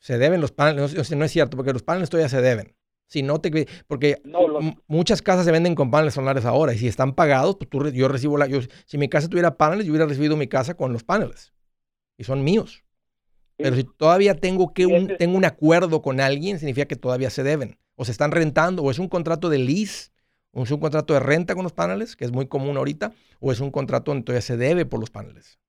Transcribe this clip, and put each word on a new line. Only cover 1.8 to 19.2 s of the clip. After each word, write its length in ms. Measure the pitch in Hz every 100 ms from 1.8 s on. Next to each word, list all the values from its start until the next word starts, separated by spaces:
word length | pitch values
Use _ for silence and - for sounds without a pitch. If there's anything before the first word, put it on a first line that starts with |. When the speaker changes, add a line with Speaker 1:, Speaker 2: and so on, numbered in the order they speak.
Speaker 1:
paneles 280 | - 175 180
todavía 180 | 170 156
se 140 | 131
deben. 340 | 127 117 - _ _ _ _
Si 160 | 156
no 180 | 135 151
te, 260 | 180 156 147 - _
porque 340 | 139 147 143
Speaker 2:
No, 240 | - 165 170
los 140 | 151
Speaker 1:
m-, 140 | 156 - _
muchas 360 | 156 175 202
casas 240 | - 185 175
se 60 |
venden 220 | 160 175
con 160 | 156 135
paneles 220 | 139 156
solares 320 | 139 131 135
ahora, 300 | 117 123 156
y 40 | 113
si 100 | 120
están 260 | 107 135
pagados, 420 | 135 160 135 147 196
pues 140 | -
tú 100 | 139
re-, 120 | 143
yo 160 | 127 131
recibo 280 | 135 143 147
la, 100 | 143
yo, 120 | 135 123 -
si 140 | _ 147
mi 100 | 143
casa 220 | 156 160
tuviera 260 | 175 170 -
paneles, 300 | 151 190 202
yo 60 |
hubiera 140 | 156 156
recibido 300 | 139 151 151
mi 100 | 139
casa 300 | 135 131 175
con 160 | 135
los 120 | 117
paneles, 500 | - 196 180 - - _ _ _ _ _ _ _
y 60 |
son 200 | 127 135
míos. 400 | 139 208 - - _ _ _ _ _ _ _ _
Speaker 2:
Sí. 60 |
Speaker 1:
Pero 140 | 143 127
si 80 |
todavía 500 | 127 _ 156 180 202
tengo 400 | 175 185 185 180
que 80 | -
Speaker 2:
Y 40 | 180
Speaker 1:
un, 180 | 175 185
Speaker 2:
ese 100 | 185
Speaker 1:
tengo 220 | 175 190
un 80 | 185
acuerdo 560 | - 151 165 180 156
con 180 | 151 131
alguien, 380 | 135 143 175 196
significa 280 | 147 127 143
que 100 | 127
todavía 340 | 123 127 127
se 120 | -
deben. 360 | 135 151 123 - _ _
O 80 |
se 60 | 117
están 220 | 120 151
rentando, 500 | 170 156 139 165 185
o 80 | 139
es 80 | 127
un 100 | 185
contrato 400 | 180